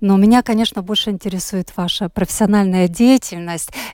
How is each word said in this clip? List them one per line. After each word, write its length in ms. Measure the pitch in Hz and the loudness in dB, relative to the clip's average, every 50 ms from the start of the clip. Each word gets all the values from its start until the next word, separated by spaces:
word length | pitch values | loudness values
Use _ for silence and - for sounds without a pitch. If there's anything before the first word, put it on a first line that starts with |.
Но 160 | 208 196 196 196 | 0 2 4 4
меня, 240 | 202 214 240 247 | 6 6 6 4
конечно, 400 | - 240 220 220 226 - - 202 | 2 2 0 -2 -2 -2 -4 -8
больше 280 | 180 185 208 - - 214 | -6 -4 -4 -4 -4 -4
интересует 640 | 196 175 - 196 190 180 - - 196 185 175 - - | -6 -6 -6 -6 -6 -6 -6 -6 -6 -6 -6 -6 -6
ваша 320 | - 175 175 - - - 175 | -6 -6 -4 -4 -4 -6 -6
профессиональная 800 | - 185 - - - - 220 196 208 208 196 185 185 185 180 175 | -4 -4 -4 -4 -2 0 2 2 2 2 2 2 2 2 0 0
деятельность. 840 | 170 - 233 254 269 247 - - 180 170 170 170 170 165 - - - 262 240 - | 2 2 4 4 4 4 2 -4 -10 -10 -10 -8 -8 -10 -10 -12 -12 -14 -14 -12